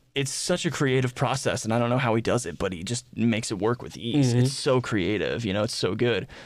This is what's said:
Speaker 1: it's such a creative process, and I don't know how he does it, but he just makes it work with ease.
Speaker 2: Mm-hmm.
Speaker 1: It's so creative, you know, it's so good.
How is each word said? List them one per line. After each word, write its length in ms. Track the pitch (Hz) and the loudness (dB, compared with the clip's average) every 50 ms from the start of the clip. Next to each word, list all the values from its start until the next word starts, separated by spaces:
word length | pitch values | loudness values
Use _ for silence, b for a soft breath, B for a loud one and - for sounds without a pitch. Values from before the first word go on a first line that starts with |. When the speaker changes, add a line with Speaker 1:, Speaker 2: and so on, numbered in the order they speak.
| _ _ - | _ _ -4
Speaker 1:
it's 160 | 139 143 139 | -4 -4 -4
such 340 | - - - - 180 175 - | -4 -6 -2 -2 -2 0 0
a 60 | 165 | -2
creative 420 | 131 - 147 131 127 131 127 123 - | 0 0 2 2 4 2 2 0 0
process, 520 | - 139 113 131 135 - 110 87 - - | 0 0 0 0 0 0 -2 -2 -2 -2
and 80 | 104 113 | 0 2
I 40 | |
don't 120 | 120 120 117 | 2 2 2
know 80 | 123 127 | 2 2
how 160 | 127 117 110 | 2 2 2
he 60 | 117 | 2
does 240 | 113 98 98 123 - | 2 2 0 0 0
it, 100 | 87 80 | -4 -6
but 160 | - 98 95 92 | -4 -4 -4 -4
he 100 | 80 98 | -4 -6
just 220 | 110 117 - - - - | -6 -6 -6 -8 -10 -4
makes 360 | 110 110 117 110 107 117 - | 0 2 2 2 2 -2 -4
it 80 | 113 92 | -4 0
work 240 | 101 113 123 123 - | 0 0 0 -2 -6
with 120 | - - | -14 -12
ease. 340 | 65 101 117 143 147 135 123 | -10 -6 -2 2 4 4 4
Speaker 2:
Mm-hmm. 100 | 117 123 | 4 4
Speaker 1:
It's 140 | 123 135 139 | 4 2 0
so 280 | - - 147 127 131 | -2 0 2 2 2
creative, 640 | 127 - 117 101 85 92 107 92 80 64 71 98 117 | 2 0 0 0 2 2 0 0 0 -2 -2 -2 -2
you 80 | 98 92 | -2 0
know, 80 | 104 107 | 0 0
it's 120 | 110 - | -2 -2
so 180 | - - 95 98 | -2 -2 -2 0
good. 340 | 110 120 120 113 92 - - B B B | 0 0 2 0 0 -4 -6 B B B